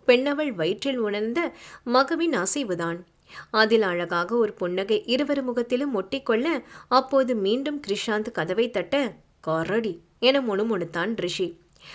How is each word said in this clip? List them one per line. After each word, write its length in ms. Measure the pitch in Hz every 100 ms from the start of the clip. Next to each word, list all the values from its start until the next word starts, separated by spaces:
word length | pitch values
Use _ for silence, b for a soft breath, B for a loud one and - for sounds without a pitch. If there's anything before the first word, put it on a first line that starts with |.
| -
பெண்ணவள் 460 | 247 277 285 302
வயிற்றில் 440 | 190 160 214 277 262
உணர்ந்த 560 | 208 208 220 262 320 B B B
மகவின் 500 | 240 247 269 330 339
அசைவுதான். 640 | 233 185 294 233 170 170 175 - _ B B B
அதில் 320 | 214 220 226
அழகாக 540 | 196 175 175 175 175 240
ஒரு 160 | 214
புன்னகை 520 | 202 175 180 196 214
இருவர் 380 | - 247 285 285
முகத்திலும் 600 | 254 240 240 247 285 214
ஒட்டிக்கொள்ள, 600 | - 269 - 220 302 285 B B B
அப்போது 460 | 247 254 277 254
மீண்டும் 460 | 233 196 240 285 294 240
கிருஷாந்த் 440 | 208 - 214 214
கதவை 400 | 202 165 185 240
தட்ட, 420 | 214 208 277 247 - _ _
"கரடி" 600 | - 160 165 214 220 165 - _
என 220 | 240 277
முணுமுணுத்தான் 720 | 247 196 226 202 170 175 190 226
ரிஷி. 420 | 180 - 175 - _ B B